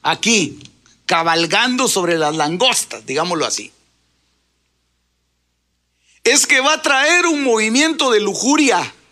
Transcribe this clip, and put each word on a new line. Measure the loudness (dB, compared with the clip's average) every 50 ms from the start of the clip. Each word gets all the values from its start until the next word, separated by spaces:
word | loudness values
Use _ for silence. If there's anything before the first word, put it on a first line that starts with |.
aquí, | -2 -4 -4 -2 0 0 0 0 0 -2 -8 -14 -20 -20 _ _ _ _ _ _ _
cabalgando | -2 -2 0 0 0 0 0 0 0 0 0 0 0 -2 -2 -2 0
sobre | 0 0 0 0 0 0
las | 0 -2 0
langostas, | -2 -2 -2 0 0 0 0 0 -2 -4 -6 -12 -16 -10
digámoslo | -6 -4 -4 -2 -2 -2 -4 -2
así, | -4 -4 -8 -10 -14 _ _ _ _ _ _ _ _ _ _ _ _ _ _ _ _ _ _ _ _ _ _ _ _ _ _ _ _ _ _ _ _ _ _ _ _ _ _ _ _ _ _ _ _ _ _ _ _ _ _ _
es | 2 2 2 2
que | 2 0 2
va | 2 2 0
a | 0
traer | 0 0 0 2 2 2 2 2 2
un | 2 0 0
movimiento | 0 0 0 2 0 0 2 2 2 0 0 0 0 2
de | 2 2
lujuria. | 0 -2 -4 -2 0 0 2 2 2 2 2 0 -2 -6 -12 _ _ _